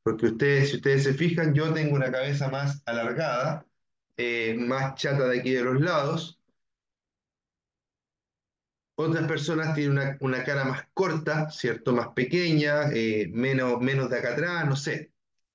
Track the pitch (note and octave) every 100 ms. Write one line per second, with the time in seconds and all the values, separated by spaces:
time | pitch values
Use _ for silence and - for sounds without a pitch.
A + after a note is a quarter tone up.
0 | - G#2+ A#2 A2+ C#3 C#3 C#3 B2+ C#3 C3+
1 | C#3 C3 E3+ E3+ D#3+ C#3+ D#3+ D#3+ D3+ C#3
2 | B2+ B2+ C#3 C#3+ C#3 C3+ C#3+ C#3 - A#2
3 | A#2+ B2 C#3+ B2 C#3+ D#3 - _ _ _
4 | _ - A#2+ A#2+ A2+ A2+ A#2+ C3 C#3 -
5 | D3+ C#3 B2+ B2 B2+ B2+ B2 C3 E3 D#3+
6 | C#3+ E3+ - - _ _ _ _ _ _
7 | _ _ _ _ _ _ _ _ _ _
8 | _ _ _ _ _ _ _ _ _ -
9 | D#3+ E3 D3+ D#3 D3 D#3+ D#3+ D3+ C#3+ C#3
10 | C#3 C#3 C3+ B2+ C3 C#3 C3+ C#3 - -
11 | F#3 D#3+ D3+ D#3 D#3 - B2 A2+ - A#2+
12 | A2+ - B2+ F3 F3 D3+ D3 D3 D3 A#2
13 | A2+ G#2+ F#2+ A2 C3 C3+ B2+ A#2+ B2+ C3+
14 | B2 A#2+ B2 A#2+ E3+ F3 D3 C3+ - A#2+
15 | - _ _ _ _